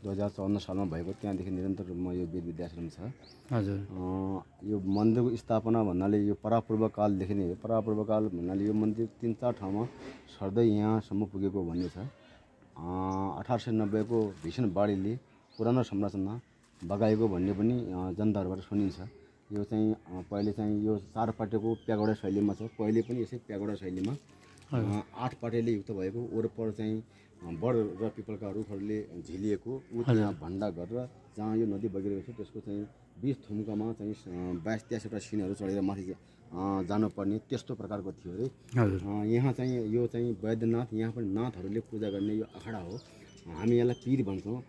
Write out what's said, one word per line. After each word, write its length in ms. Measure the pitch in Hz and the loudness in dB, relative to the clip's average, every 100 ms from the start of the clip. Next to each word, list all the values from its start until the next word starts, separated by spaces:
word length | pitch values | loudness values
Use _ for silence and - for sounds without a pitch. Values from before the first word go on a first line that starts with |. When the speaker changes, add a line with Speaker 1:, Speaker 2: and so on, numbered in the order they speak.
Speaker 1:
दुई 100 | 104 | -4
हजार 180 | 98 104 | -2 -2
चौन्न 280 | 101 98 101 | -2 0 0
सालमा 260 | 98 95 | 0 -2
भएको, 280 | 98 80 85 | -2 -2 -4
त्यहाँदेखि 380 | 95 104 95 92 | -6 -4 -2 -2
निरन्तर 340 | 92 95 95 | -2 -2 -2
म 280 | 92 87 90 | -4 -4 -2
यो 140 | 90 87 | -2 -2
वेद 180 | 90 | -4
विद्याश्रम 440 | 85 80 85 82 82 | -6 -6 -8 -8 -10
छ। 120 | 78 98 135 - - - | -8 -10 -10 -18 -20 -2
Speaker 2:
हजुर। 260 | 123 98 101 | 0 2 -2
Speaker 1:
अ, 880 | 101 95 92 92 95 95 - - 101 | -4 -6 -2 -2 -2 -4 -6 -12 -2
यो 140 | 104 | -2
मन्दिरको 560 | 92 101 110 113 120 117 | 2 4 6 6 4 0
स्थापना 480 | - 110 110 113 | 2 2 4 4
भन्नाले 400 | 107 90 98 104 | 4 4 4 4
यो 100 | 104 | 4
परापूर्वकालदेखि 1000 | 101 107 113 110 110 110 104 104 98 95 | 2 4 2 4 2 2 4 4 4 2
नै 140 | 101 90 | 0 0
हो। 60 | |
परापूर्वकाल 760 | 92 107 113 107 107 107 107 107 | -2 0 2 2 0 2 2 2
भन्नाले 360 | 87 85 98 | 0 -2 0
यो 80 | 101 | 2
मन्दिर 340 | 107 107 107 113 | 4 2 2 -2
तिन 280 | - 117 | -2 -2
चार 180 | 110 123 | 0 0
ठाउँमा 320 | 117 98 101 123 - - - - | 0 -2 -2 -2 -6 -14 -14 -18
सर्दै 340 | - 98 101 | -6 0 6
यहाँसम्म 640 | 117 104 107 110 107 98 104 | 6 6 4 4 2 -2 -2
पुगेको 380 | 98 98 98 | 0 0 0
भन्ने 240 | 87 85 90 | -2 -2 -2
छ। 100 | 90 | -4
अ, 60 | 120 - - - - - - - 85 92 95 95 98 76 | -10 -12 -20 -20 -20 -20 -20 -12 -6 -2 0 0 -2 -4
अठार 200 | 104 120 | -2 -2
सय 120 | - | 2
नब्बेको 640 | 110 107 107 107 117 107 95 | 0 2 2 2 2 2 -2
भीषण 280 | - - 120 | -6 0 0
बाढीले 440 | 92 104 98 98 123 - - _ - | 4 4 4 0 -4 -8 -20 _ -2
पुरानो 240 | 113 123 | 2 4
संरचना 580 | 117 98 101 98 95 117 - _ _ - | 2 0 0 0 -4 -4 -10 _ _ -14
बगाएको 440 | 85 98 107 110 113 | -4 2 4 6 4
भन्ने 240 | 90 92 | 4 2
पनि, 280 | 98 110 123 | 4 4 2
अ, 320 | 110 90 92 | -2 -4 -4
जनताहरूबाट 460 | 92 107 101 92 92 | 0 2 2 0 -4
सुनिन्छ। 420 | 92 101 98 85 95 - - _ _ | -2 0 0 -2 -12 -16 -20 _ _
यो 120 | 104 | -6
चाहिँ, 300 | 104 110 107 | -2 2 2
अ, 280 | 107 - 90 87 | 2 -4 -10 -4
पहिले 220 | 101 104 | 0 0
चाहिँ 320 | 101 107 104 | 0 0 2
यो 140 | 107 107 | 2 0
चार 320 | 92 117 113 | -2 -2 -2
पाटेको 440 | 110 110 110 110 | 0 0 0 0
प्यागोडा 400 | 113 - 110 107 | -2 0 2 2
शैलीमा 400 | 107 98 98 104 | 2 2 2 2
छ, 80 | 95 | 0
पहिले 400 | 113 - 107 110 | -6 -2 2 2
पनि 200 | 113 123 | 2 -2
यसै 140 | 110 123 | -4 -6
प्यागोडा 380 | - 101 104 | -8 -6 -4
शैलीमा, 380 | 101 95 92 98 | -4 -6 -4 -2
अ, 640 | 143 - - - - - 131 | -4 -10 -20 -20 -20 -4 0
Speaker 2:
हजुर। 260 | 107 104 - - | 2 0 -4 -6
Speaker 1:
आठ 180 | 123 | -6
पाटेले 380 | - 117 117 117 | -4 -2 0 2
युक्त 180 | 107 98 | 0 -2
भएको, 300 | 101 92 113 | -4 -2 -4
वरपर 520 | 120 110 110 - 113 | -4 -2 -2 -2 -4
चाहिँ 320 | 104 107 110 113 - - - | -2 -2 -2 -6 -20 -20 -16
बड 600 | 87 82 110 120 104 90 | -10 -2 2 2 2 0
र 100 | 107 107 | -4 -4
पिपलका 340 | 104 104 104 | -10 -8 -6
रुखहरूले 520 | 98 104 101 104 107 | -6 -6 -6 -4 -4
झिलिएको, 800 | 104 85 80 87 104 101 113 131 - | -4 -10 -10 -4 0 -2 -2 -10 -6
ऊ 60 | 117 | -2
Speaker 2:
हजुर। 140 | 120 | 4
Speaker 1:
त्यहाँ 200 | 113 104 | 4 4
भण्डा 340 | 85 76 95 104 | -2 -6 -4 -4
गरेर 380 | 85 87 117 123 - - - | -4 -6 -6 -8 -12 -18 -8
जहाँ 200 | 110 110 | -2 2
यो 100 | 113 | 2
नदी 220 | 98 110 | 0 -2
बगिरहेको 440 | 98 101 98 - | -2 -2 -4 -6
छ, 40 | 117 | -12
त्यसको 240 | 101 113 | -12 -10
चाहिँ 260 | 107 101 104 - - - | -8 -6 -6 -12 -20 -6
बिस 140 | 120 135 | -2 -2
थुम्कामा 560 | - 107 107 104 110 | -4 -4 -2 -2 -2
चाहिँ, 220 | 110 104 | -2 -6
अ, 400 | 104 - 90 90 90 | -8 -8 -6 -4 -4
बाइस 180 | 82 110 | -2 -4
तेइसवटा 360 | - 117 107 107 | -2 -6 -4 -8
सिनहरू 360 | - 107 92 | -4 -2 -2
चढेर 260 | 98 98 98 | -2 0 2
माथि, 220 | 95 98 | 0 0
अ, 120 | 92 90 - - - 87 98 98 | -6 -8 -12 -20 -12 -2 0 0
जानुपर्ने 560 | 90 101 110 - 98 110 | 2 2 2 0 -2 -2
त्यस्तो 360 | - 123 - | -2 -6 -4
प्रकारको 380 | 127 98 104 95 | -8 -6 -6 -6
थियो 200 | 90 90 | -10 -10
अरे। 180 | 92 127 - - 120 | -4 -4 -6 -2 4
Speaker 2:
हजुर। 220 | 113 95 | 4 4
Speaker 1:
अ, 220 | 98 104 | 0 -2
यहाँ 280 | 104 117 131 | 2 4 4
चाहिँ, 360 | 120 127 123 110 | 2 0 0 0
यो 180 | 113 120 | 2 2
चाहिँ 300 | 117 120 107 | 0 -2 -2
वैद्यनाथ, 500 | 107 113 113 117 123 | 0 2 2 2 0
यहाँ 180 | 110 113 | -2 -2
पनि 220 | 117 107 | -2 -2
नाथहरूले 460 | 98 123 101 92 107 | 0 -2 -4 -4 -4
पूजा 300 | 110 110 107 | -4 -4 -2
गर्ने 240 | 98 104 | 0 0
यो 100 | 107 | -2
अखाडा 340 | 110 95 - 110 | -4 -8 -10 -8
हो। 220 | 85 110 - - - - 82 | -8 -10 -14 -20 -20 -18 -12
हामी 300 | 82 107 120 | -2 4 6
यसलाई 160 | 120 | 4
पीर 320 | 123 123 131 101 | 0 0 0 0
भन्छौँ। 340 | 95 98 123 | -2 -4 -8